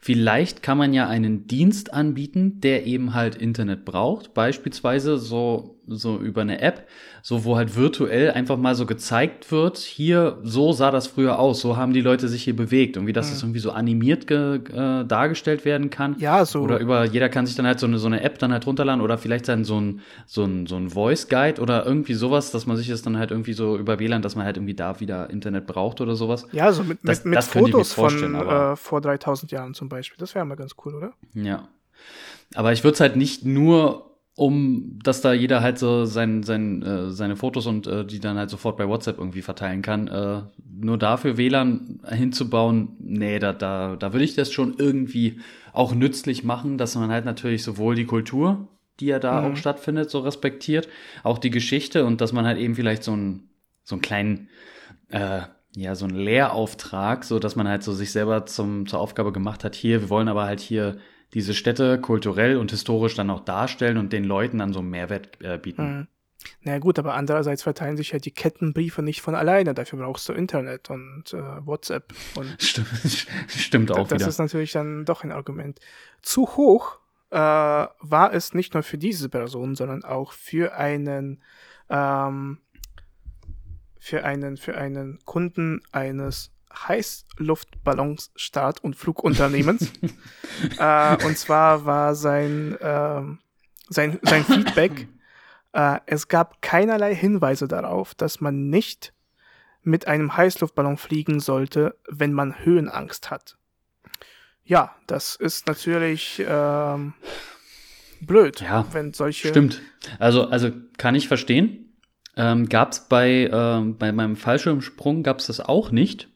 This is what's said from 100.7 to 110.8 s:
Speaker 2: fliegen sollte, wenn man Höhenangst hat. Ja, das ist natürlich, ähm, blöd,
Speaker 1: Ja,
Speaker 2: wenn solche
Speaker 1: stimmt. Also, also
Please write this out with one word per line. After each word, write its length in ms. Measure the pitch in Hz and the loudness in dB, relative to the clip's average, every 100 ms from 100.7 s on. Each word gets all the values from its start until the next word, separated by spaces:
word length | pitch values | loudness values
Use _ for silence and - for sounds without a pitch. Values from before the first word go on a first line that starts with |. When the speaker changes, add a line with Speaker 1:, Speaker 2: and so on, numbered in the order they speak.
| - 143 143 | 0 -2 -2
Speaker 2:
fliegen 420 | - 156 151 151 | -4 -4 0 -2
sollte, 560 | 139 135 135 - 151 - - | 0 -2 0 0 0 -2 -18
wenn 240 | 147 147 | -2 0
man 320 | 143 139 131 - | 0 -2 -2 4
Höhenangst 640 | 175 151 - 139 - - | 4 2 -6 -10 -12 -12
hat. 260 | - - - _ _ _ _ - - - - _ _ _ | -12 -14 -20 _ _ _ _ -20 -20 -20 -20 _ _ _
Ja, 300 | 175 - - - | 4 4 -4 -6
das 300 | 143 - - | -6 -6 -4
ist 320 | 165 - - | -4 -4 -4
natürlich, 760 | 151 - 170 165 160 - - 196 | -4 -2 0 0 -2 -6 -6 -2
ähm, 640 | 147 147 147 147 143 143 - - - - - _ - - - - - | 0 0 0 -2 -4 -6 -10 -14 -14 -16 -20 _ -20 -20 -20 -20 -20
blöd, 420 | 156 196 175 - | 4 8 8 4
Speaker 1:
Ja, 260 | 92 107 110 | -2 0 0
Speaker 2:
wenn 200 | 160 151 | -4 -6
solche 360 | - 147 147 156 | -4 -4 -2 4
Speaker 1:
stimmt. 340 | 151 143 - - _ - - | 6 6 4 -12 _ -18 0
Also, 280 | 117 120 120 | 4 4 4
also 220 | 120 117 - | 2 0 -2